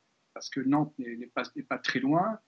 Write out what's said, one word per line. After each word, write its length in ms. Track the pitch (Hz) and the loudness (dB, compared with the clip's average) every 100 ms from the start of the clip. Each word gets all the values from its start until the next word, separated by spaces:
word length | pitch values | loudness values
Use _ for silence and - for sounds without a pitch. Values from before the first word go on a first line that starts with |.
| _ _ _ - | _ _ _ -14
parce 160 | - | -8
que 80 | 139 | -2
Nantes 340 | 131 147 151 - | 2 4 2 -2
n'est, 160 | 120 117 | -8 -8
n'est 160 | 120 | -8
pas, 100 | - 127 151 | -6 -6 -6
n'est 80 | |
pas 160 | 143 131 | -6 -4
très 200 | - 131 | -2 0
loin, 380 | 131 160 202 214 | 4 4 2 -2